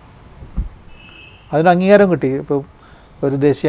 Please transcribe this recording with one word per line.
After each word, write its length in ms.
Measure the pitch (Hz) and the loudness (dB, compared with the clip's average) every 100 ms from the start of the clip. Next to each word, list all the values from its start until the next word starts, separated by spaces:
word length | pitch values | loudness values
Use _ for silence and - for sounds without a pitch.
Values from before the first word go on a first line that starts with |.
| - - - - - - - - - - - - - - - | -20 -20 -20 -20 -12 -10 -10 -14 -20 -20 -20 -20 -20 -20 -6
അതിന് 160 | 143 175 | 0 2
അംഗീകാരം 340 | 175 190 202 196 | 2 4 4 4
കിട്ടി. 180 | 156 131 135 | 0 -2 -6
ഇപ്പോൾ 160 | 151 143 139 _ - - - - 139 | -4 -6 -6 _ -20 -20 -20 -8 -4
ഒരു 100 | 135 147 | 0 0
ദേശീയ 200 | - | 0